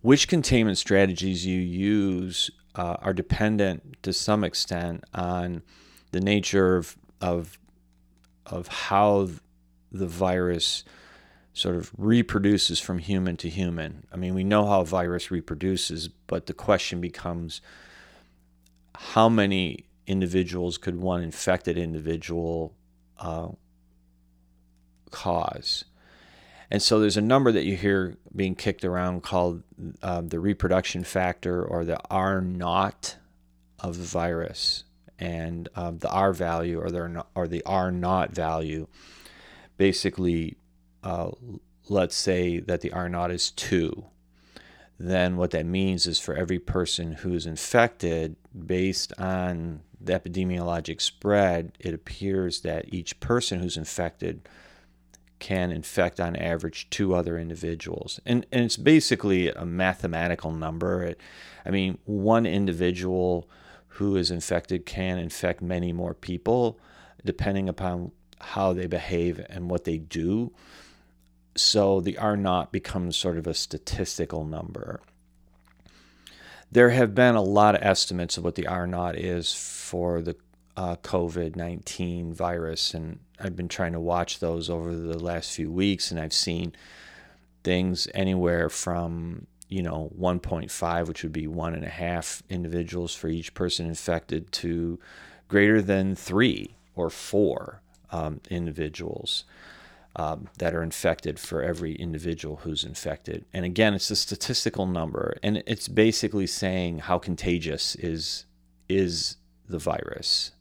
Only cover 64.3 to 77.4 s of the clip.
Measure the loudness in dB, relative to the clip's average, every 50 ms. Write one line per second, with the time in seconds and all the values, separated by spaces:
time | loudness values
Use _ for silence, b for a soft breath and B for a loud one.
64.3 | -2 -4 -4 -2 -2 -2 -2 -2 -4 -4 -4 -6 -6 -4 -2 -2 -2 -2 -4 -6
65.3 | -6 -4 -2 -2 -2 -2 -4 -2 -2 -2 -2 -2 -2 -4 -4 -6 -6 _ -8 -6
66.3 | -6 -4 0 2 2 4 2 0 0 B B B B B B B B B -4 -4
67.3 | -2 0 0 0 0 0 0 -2 -2 -2 -4 -4 -2 -4 -6 -8 -12 _ _ _
68.3 | -20 _ -14 -8 -4 0 2 2 2 0 -2 -2 -4 -4 -4 -2 0 0 0 0
69.3 | -2 -4 -8 -12 -10 -8 -4 -2 -4 -2 -2 -2 -4 -4 -6 -6 -6 -2 0 0
70.3 | 0 0 0 -4 B B B B B B B B B B B B B B _ _
71.3 | _ _ _ _ _ 2 4 4 6 6 6 6 6 4 2 0 -2 0 0 2
72.3 | 2 2 2 2 2 2 0 0 -4 -6 -4 -4 -4 -4 -2 -2 -2 0 0 0
73.3 | -2 -2 -2 -4 -4 -4 -6 -6 -8 -10 _ -6 -4 -4 -4 -4 -2 -4 -4 -4
74.3 | -4 -6 -4 -4 -6 -8 -8 -8 -10 -10 -8 -8 -10 -12 -12 _ _ _ _ _
75.3 | _ _ _ _ _ _ _ _ _ _ B B B B B B B B B B
76.3 | B B B B B B B B 8 10 10 10 10 8 6 6 6 6 8 8
77.3 | 8 6